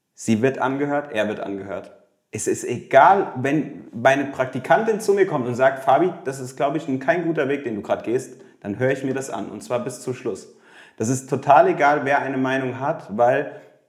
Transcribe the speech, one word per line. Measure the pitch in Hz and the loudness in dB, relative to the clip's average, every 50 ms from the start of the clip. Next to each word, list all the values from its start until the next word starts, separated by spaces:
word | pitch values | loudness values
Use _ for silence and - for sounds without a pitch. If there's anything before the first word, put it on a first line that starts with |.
| _ _ _ | _ _ _
sie | - - - 113 104 117 | -10 0 0 0 2 2
wird | 135 131 - | 0 0 0
angehört, | 120 131 135 139 147 143 143 147 143 - - | -2 -2 -2 -2 -2 -2 -2 -4 -4 -4 -2
er | - - 107 | -2 -2 -2
wird | 104 - | -2 -6
angehört. | - 92 101 98 98 101 92 95 95 - - _ _ _ _ _ _ _ | -6 -8 -8 -8 -8 -8 -10 -10 -10 -12 -20 _ _ _ _ _ _ _
Es | - - - | -10 -8 -2
ist | 120 117 - - | -2 -4 -4 -2
egal, | - 123 107 - - - 135 143 175 196 202 185 - - | -6 -6 -6 -4 4 6 8 8 8 6 4 2 -2 -4
wenn | 127 123 139 147 156 127 - - - - - - | -4 -2 0 0 0 -2 -2 -8 -14 -18 -14 -8
meine | 117 117 131 135 143 143 | 2 4 4 4 4 0
Praktikantin | - - - 127 127 - 131 - - 165 196 220 226 214 196 | -4 -2 -4 -4 -4 -4 -6 0 2 2 2 4 0 -2 -2
zu | - - 196 | 2 2 4
mir | 202 185 | 4 4
kommt | - 151 143 120 | 2 2 -2 -2
und | 123 120 | -2 0
sagt, | 117 131 135 135 - - | 2 2 2 2 2 2
„Fabi, | 139 131 147 170 185 175 - - | 2 4 4 4 2 0 -4 -8
das | 131 131 135 | -10 -8 -8
ist, | 127 127 - | -10 -12 -6
glaub | - 147 143 151 | -2 -2 -2 -2
ich, | 156 - - | -2 -4 -4
ein, | 131 131 | -4 -4
kein | - - 165 180 165 | 0 0 0 0 0
guter | 165 160 156 143 131 | -2 0 0 0 0
Weg, | 143 139 - | -2 -2 -4
den | 120 107 | -6 -6
du | 101 - | -6 -2
grad | - 104 95 - | -2 -4 -4 -2
gehst“, | 107 117 131 127 - - - - - _ _ | -2 -2 -2 -4 -6 -16 -20 -20 -20 _ _
dann | - 101 101 98 | -8 -8 -4 -2
höre | 127 131 135 | 0 0 0
ich | 131 - | 0 -2
mir | 131 127 | -4 -4
das | 135 131 - | -4 -4 -6
an | 120 107 101 107 | -8 -8 -8 -10
und | 101 104 - | -12 -12 -8
zwar | - 127 120 117 | -4 -4 -4 -4
bis | 135 127 - - | -6 -10 -10 -8
zum | 135 123 | -8 -8
Schluss. | - - 120 95 - - - - _ _ _ - - - - _ | -6 -6 -6 -6 -6 -10 -18 -20 _ _ _ -20 -20 -20 -20 _
Das | - 110 113 | -4 -2 0
ist | 135 127 - - | 0 -2 -2 -4
total | 139 123 - 139 139 151 175 190 | -6 -4 2 6 6 8 8 6
egal, | 170 - 147 143 147 147 131 | 4 2 4 4 4 2 0
wer | 139 143 139 | 0 0 0
eine | 127 131 135 | 0 -2 -2
Meinung | 131 131 131 131 135 131 127 113 123 | -2 -2 0 0 -2 -2 -4 -6 -4
hat, | 131 147 165 160 - - 95 | -4 -4 -4 -6 -8 -8 0
weil | 107 120 123 135 139 143 139 - - - - _ _ _ | 2 4 4 4 2 0 -4 -8 -16 -20 -20 _ _ _